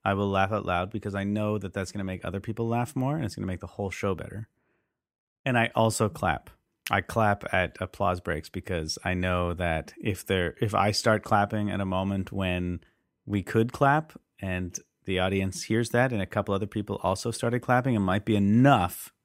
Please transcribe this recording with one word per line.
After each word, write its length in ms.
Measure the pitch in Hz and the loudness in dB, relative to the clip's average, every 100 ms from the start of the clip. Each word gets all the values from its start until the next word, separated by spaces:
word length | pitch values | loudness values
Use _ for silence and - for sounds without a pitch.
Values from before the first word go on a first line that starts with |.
I 100 | 98 | 0
will 140 | 98 101 | 2 2
laugh 240 | 95 98 | 2 2
out 140 | 107 90 | 0 0
loud 240 | 87 95 | -2 -2
because 240 | 107 104 | -6 -4
I 100 | 98 | -4
know 340 | 101 104 107 107 | -2 0 0 -2
that 140 | 95 | -4
that's 200 | 101 92 | -6 -6
gonna 120 | 101 | -6
make 200 | 95 92 | -6 -6
other 160 | - 95 | -6 -6
people 260 | 113 110 117 | -6 -4 -2
laugh 300 | 117 120 131 | -2 -2 -2
more, 180 | 131 156 | -2 -2
and 80 | |
it's 120 | 120 - | -4 -4
gonna 100 | 95 | -6
make 140 | 90 | -6
the 60 | 95 | -8
whole 220 | - 98 | -8 -6
show 240 | - 101 85 | -4 -4 -4
better. 320 | - 104 110 _ _ _ _ _ _ _ _ _ | -6 -12 -14 _ _ _ _ _ _ _ _ _
And 120 | 135 120 | 0 2
I 140 | 117 - | 2 4
also 320 | 113 - 107 | 2 2 -2
clap. 420 | - 95 76 - _ _ _ - | 0 0 0 -6 _ _ _ -2
I 100 | 101 | -2
clap 500 | - 117 107 101 - | 0 0 2 0 0
at 220 | 92 90 - | 0 0 -4
applause 400 | 92 - 95 90 | -10 -2 -2 -2
breaks 280 | 90 78 - | -4 -6 -6
because 500 | 95 - 87 78 - | -12 -6 -6 -4 -6
I 100 | 95 | -4
know 400 | 92 92 90 87 | -2 0 0 0
that 400 | 87 87 80 - - | -2 0 -2 -4 -6
if 260 | 113 92 - | -4 -4 0
there, 300 | 95 87 - | 0 0 -2
if 140 | 110 | 0
I 160 | 98 101 | 2 2
start 320 | 104 117 107 | 2 2 2
clapping 480 | - 107 101 107 104 | 2 2 2 -2 -2
at 100 | 98 | -2
a 40 | 95 | -2
moment 460 | 92 98 98 92 | -2 0 -2 -4
when 480 | 98 92 90 90 87 - _ _ _ - | -2 -2 -2 -2 -6 -10 _ _ _ -4
we 160 | 101 | -4
could 280 | - 113 123 | 2 2 2
clap 400 | - 139 151 156 - _ _ | 2 2 2 0 -16 _ _
and 360 | 95 90 90 - - _ | -6 -4 -4 -10 -18 _
the 160 | - 92 | -2 0
audience 440 | 92 98 95 - | 2 2 0 -4
hears 260 | - 113 113 | -2 0 2
that 220 | 120 127 | 2 2
and 80 | 110 | 0
a 40 | 92 | -2
couple 260 | 107 98 | -2 0
other 120 | 98 104 | -2 -2
people 320 | 107 101 101 | -6 -4 -2
also 280 | 92 95 117 | 0 0 -2
started 300 | - 117 123 | -2 -2 -2
clapping, 340 | - 123 127 | 2 2 4
it 60 | 113 | 2
might 240 | 95 98 | 2 2
be 100 | 107 104 | 2 4
enough 760 | 101 110 135 123 87 - - _ | 6 8 8 6 2 -4 -16 _